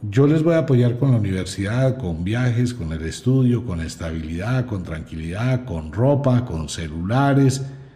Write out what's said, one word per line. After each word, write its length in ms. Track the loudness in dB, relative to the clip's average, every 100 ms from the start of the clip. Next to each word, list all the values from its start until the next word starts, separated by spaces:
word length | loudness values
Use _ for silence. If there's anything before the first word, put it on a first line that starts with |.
Yo 260 | -2 4 6
les 160 | 6
voy 120 | 4
a 60 | 2
apoyar 380 | 4 4 4 2
con 120 | 2
la 80 | 2
universidad, 800 | 2 -2 -4 -4 -2 0 0 0
con 260 | -4 -4
viajes, 480 | -2 0 0 0 0
con 220 | -2 -6
el 80 | -6
estudio, 640 | -6 -4 2 4 4 2 0
con 160 | -4
estabilidad, 840 | -6 -6 -6 -6 -6 -6 -2 -2
con 200 | -2 -4
tranquilidad, 840 | -6 -8 -10 -10 -8 -4 -2 -2 -2
con 260 | -8 -6
ropa, 540 | 0 2 2 2 2 0
con 240 | -4 -6
celulares, 960 | -8 -8 -6 -2 2 4 4 4 2 -4 -12 -20